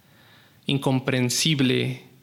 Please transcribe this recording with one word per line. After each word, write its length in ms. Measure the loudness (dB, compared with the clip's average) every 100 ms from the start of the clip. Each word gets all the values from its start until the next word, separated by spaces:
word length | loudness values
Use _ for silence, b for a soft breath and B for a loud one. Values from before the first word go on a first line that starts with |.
| b b b b b b -2
incomprensible 1400 | 0 2 0 0 0 0 0 0 2 2 2 -2 -6 -12 -20